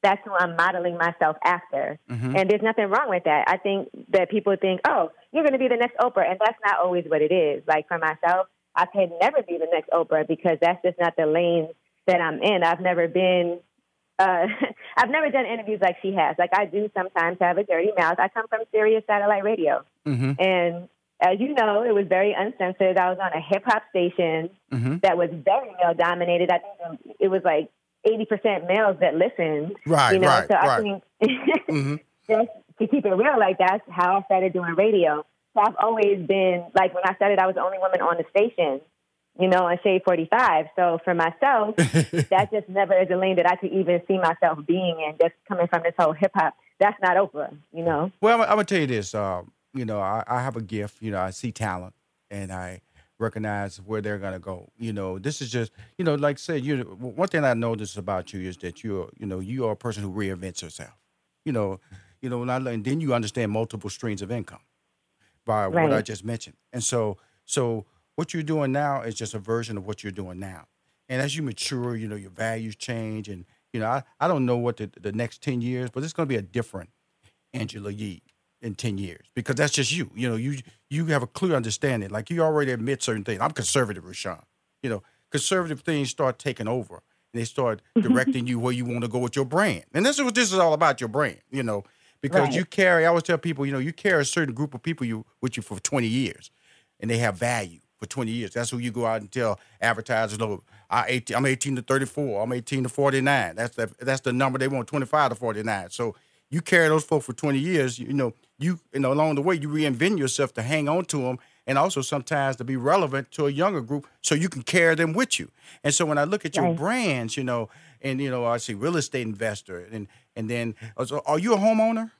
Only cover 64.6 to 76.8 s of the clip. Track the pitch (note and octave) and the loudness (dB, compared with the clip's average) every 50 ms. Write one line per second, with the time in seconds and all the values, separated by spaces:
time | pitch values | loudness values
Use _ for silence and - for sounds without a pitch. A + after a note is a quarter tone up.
64.6 | _ _ _ _ _ _ _ _ _ _ _ _ _ _ _ _ _ - A2 G#2+ | _ _ _ _ _ _ _ _ _ _ _ _ _ _ _ _ _ -2 -2 0
65.6 | G2+ F#2+ - E3+ D#3+ D3+ C3+ A2 G#2+ - G#2+ F#2 F#2+ G#2+ G2 - - - - _ | 0 0 0 0 2 2 2 0 -2 -4 -10 -10 -8 -8 -10 -10 -10 -16 -20 _
66.6 | _ _ - B2 G#2+ - B2 A#2+ A2 G#2+ G2 - _ _ _ _ _ - - C#3+ | _ _ -10 -6 -6 -4 -2 -2 -2 -2 -4 -8 _ _ _ _ _ -6 -2 -2
67.6 | B2+ A#2+ A2+ A2 G2+ _ _ _ _ _ _ - E3+ - - E3+ D#3 D3 D#3+ D#3 | -2 -2 -2 -6 -8 _ _ _ _ _ _ -8 -8 -6 -6 -8 -4 -2 -2 0
68.6 | C#3+ C3+ C3 C#3+ D3 C#3+ C#3 C3+ A2+ A#2 A2 - A#2 G2+ - A2 G2 G#2+ A2+ A#2 | 0 0 0 0 -2 -2 -2 -4 -6 -8 -8 -8 -10 -8 -10 -10 -4 -4 -4 -4
69.6 | A#2 A2 A2 G2+ F#2 G#2 G#2 - - G#2 F#2+ G2+ F#2+ F#2 F2+ F#2 G2 F#2+ F#2 E2 | -2 -6 -8 -10 -8 -10 -10 -10 -10 -12 -10 -10 -12 -12 -12 -12 -12 -12 -14 -16
70.6 | D2+ _ _ _ _ _ _ _ _ _ C3 B2+ C3 C#3+ C#3 D#3+ D#3 C3 A2 - | -20 _ _ _ _ _ _ _ _ _ -4 -4 -4 -4 -4 -6 -6 -8 -8 -8
71.6 | - - C#3 B2+ A#2+ B2 A#2+ A2+ A2 G#2+ G#2 G#2 G2 G2 F2+ F#2+ A2+ A2+ A2+ A2+ | -8 -6 -6 -4 -4 -4 -6 -6 -6 -8 -10 -10 -12 -16 -10 -8 -6 -6 -4 -6
72.6 | A2+ A2+ G#2 _ - - B2 A2+ A2+ A2 G#2+ G#2+ G2+ G#2 G2 F2+ F2 _ _ _ | -8 -10 -12 _ -10 -8 -8 -6 -6 -8 -8 -10 -10 -10 -14 -14 -16 _ _ _
73.6 | _ _ - A#2 G#2+ A2 B2 C#3 C3 _ _ _ C#3+ E3+ F3+ D3 C3 B2 B2 A#2+ | _ _ -8 -6 -2 -2 -2 -4 -4 _ _ _ 0 0 2 2 2 0 0 0
74.6 | A#2+ A#2+ A#2 - A2 F#2+ _ - F#2 G#2 G2 A2 A#2+ A2+ - - - D3 C3 A#2+ | 0 -2 -4 -4 -8 -12 _ -8 -8 -6 -4 -4 -6 -6 -8 -8 -6 -4 -4 -4
75.6 | A#2 B2 B2+ B2 B2+ A#2+ - C3 C#3+ E3 - - E3 C#3 C3 A2 G2 F#2 F#2+ A#2+ | -4 -4 -4 -4 -6 -6 -6 -8 -8 -8 -6 -6 -4 -2 -2 -4 -4 -4 -6 -6
76.6 | A2+ - - F#2+ | -6 -6 -10 -14